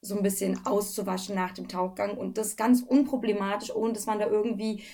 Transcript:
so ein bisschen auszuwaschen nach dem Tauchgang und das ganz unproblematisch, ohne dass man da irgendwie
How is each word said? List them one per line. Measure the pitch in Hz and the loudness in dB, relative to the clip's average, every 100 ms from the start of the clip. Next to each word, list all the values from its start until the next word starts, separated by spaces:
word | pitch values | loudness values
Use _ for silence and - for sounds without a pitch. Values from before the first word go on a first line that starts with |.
so | 214 202 | -4 0
ein | |
bisschen | 196 190 190 185 - | 0 0 -2 -2 0
auszuwaschen | 202 202 - 196 185 - 196 | 0 0 -4 -2 -4 -4 -2
nach | 185 | -2
dem | 185 185 | -4 -8
Tauchgang | 185 185 190 202 202 | -2 -2 -2 -4 -2
und | 190 185 | -4 -4
das | 214 - | -4 0
ganz | 226 247 | 4 4
unproblematisch, | - 269 285 262 220 202 196 208 - | 6 4 4 2 0 0 2 -2 -2
ohne | 220 226 | -2 0
dass | 226 - | -2 -2
man | 214 | 0
da | 208 | 2
irgendwie | 214 214 214 220 208 - | 2 2 0 -2 -4 -8